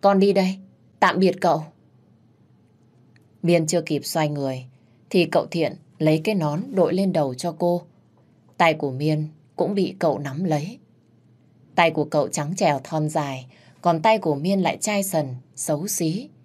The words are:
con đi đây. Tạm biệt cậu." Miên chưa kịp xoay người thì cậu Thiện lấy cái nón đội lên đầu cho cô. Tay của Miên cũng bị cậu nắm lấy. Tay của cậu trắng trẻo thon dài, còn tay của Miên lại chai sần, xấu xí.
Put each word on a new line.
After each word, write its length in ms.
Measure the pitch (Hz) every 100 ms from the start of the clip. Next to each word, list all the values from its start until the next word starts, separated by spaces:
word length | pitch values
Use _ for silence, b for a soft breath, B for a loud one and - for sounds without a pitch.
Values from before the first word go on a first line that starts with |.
con 180 | 196 196
đi 140 | 196
đây. 260 | 196 185 190 - _ _ _
Tạm 180 | 185 180
biệt 220 | 185 -
cậu." 240 | 180 151 156 _ _ _ _ _ _ _ _ _ _ _ _ _ _ _ _ _
Miên 240 | 170 170 160
chưa 160 | 175 -
kịp 180 | 147
xoay 240 | - 165 151
người 380 | 147 135 127 127 b b b _
thì 140 | 185
cậu 220 | 165 160 -
Thiện 300 | 170 143 - _ _
lấy 220 | 156 156
cái 100 | 156
nón 260 | 208 151 151 -
đội 200 | 190 170
lên 180 | 185 196
đầu 220 | 175 139
cho 220 | 127 175 160
cô. 240 | 175 175 170 _ _ _ _ _ _ _
Tay 180 | 170
của 160 | 160 143
Miên 380 | 127 151 151 156 - _ -
cũng 180 | 139
bị 200 | 202 180 -
cậu 200 | 165 131
nắm 260 | 139 131
lấy. 340 | 185 151 165 247 _ _ _ _ _ _ _ _ _
Tay 160 | - 165
của 140 | 160
cậu 240 | 151 151 120
trắng 280 | - 147 190
trẻo 240 | 185 139
thon 240 | 127 156 151
dài, 380 | 165 143 131 127 b b b
còn 220 | 175 165
tay 160 | 190 220
của 160 | 165
Miên 260 | 143 160 196
lại 180 | 170 -
chai 220 | - 202
sần, 320 | 196 165 135 127 - -
xấu 320 | - 151 196
xí. 400 | - 165 185 285 _